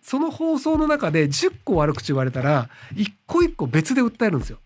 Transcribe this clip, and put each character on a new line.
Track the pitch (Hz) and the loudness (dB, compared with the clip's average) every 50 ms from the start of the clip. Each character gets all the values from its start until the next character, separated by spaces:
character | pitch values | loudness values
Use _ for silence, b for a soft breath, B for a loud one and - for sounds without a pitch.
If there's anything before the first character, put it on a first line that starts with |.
そ | _ - - 269 | _ -4 -2 -2
の | 311 330 | -2 -2
放 | - - 320 330 320 277 | -2 -4 -2 -2 -2 0
送 | 302 311 320 302 | 0 0 0 2
の | 311 302 | 2 2
中 | 294 294 - 170 | 0 0 0 0
で | 151 160 151 143 | 2 2 2 2
十 | 139 - - 370 | 0 0 -2 -2
個 | - - _ - 214 | -2 -4 _ -2 0
悪 | 170 117 117 147 | 2 2 2 0
口 | - - - | -2 -4 -2
言 | 143 | -2
わ | 135 131 | 0 0
れ | 131 | -2
た | 127 135 | -2 -2
ら、 | 127 139 151 139 117 - B B B B B | 0 2 2 2 0 -4 B B B B B
一 | - 208 - - _ _ - | -4 -4 -4 -4 _ _ -4
個 | - 339 349 | 2 2 2
一 | 330 - | 2 0
個 | - 156 123 | -4 -6 0
別 | 117 156 156 - 262 | 2 0 2 2 0
で | 269 | 2
訴 | - 117 - - 170 | 0 0 0 0 0
え | 165 | 0
る | 160 135 | 0 0
ん | |
で | - | -4
す | - | -6
よ。 | 110 - _ | -12 -14 _